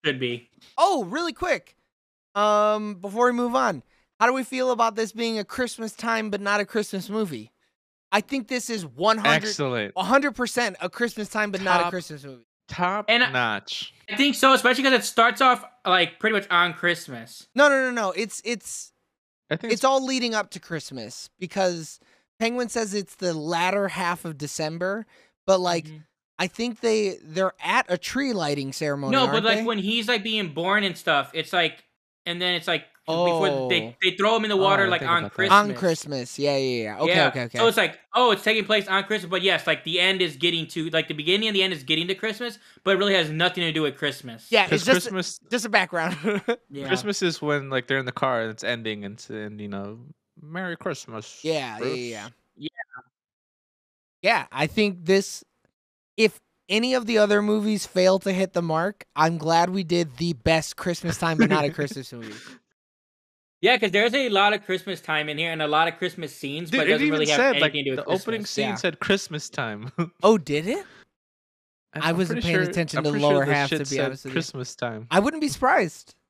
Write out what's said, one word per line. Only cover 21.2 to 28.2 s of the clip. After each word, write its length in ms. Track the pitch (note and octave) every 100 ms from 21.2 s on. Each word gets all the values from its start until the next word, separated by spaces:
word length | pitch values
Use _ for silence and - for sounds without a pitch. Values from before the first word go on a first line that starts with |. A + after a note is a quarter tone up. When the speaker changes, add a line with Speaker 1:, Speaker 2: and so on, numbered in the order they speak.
| - _
Speaker 2:
because 600 | F3+ G3+ F#3+ E3+ D#3+ - _ _ _ _
Penguin 300 | A3+ B3 B3
says 240 | A#3+ G#3+
it's 220 | G3+ F#3+ -
the 180 | F3+
latter 540 | D#3+ D3+ E3+ F3+ G3+ G3
half 360 | D#3+ F3 F3 E3+
of 120 | D3
December, 680 | D3 - D#3 E3 F3+ G#3 G#3+ _ _ _ -
but, 120 | F#3+
like, 260 | F3+ E3+ D#3
Speaker 1:
Mm-hmm. 120 | D#3 D3+ _ _ -
Speaker 2:
I 80 | F#3
think 320 | - A#3+ A3
they, 360 | A#3 A3 G3+ -
they're 300 | D#3 D#3+ F#3+ -
at 220 | D#3+ A#3 -
a 80 | F3+
tree 360 | - B3+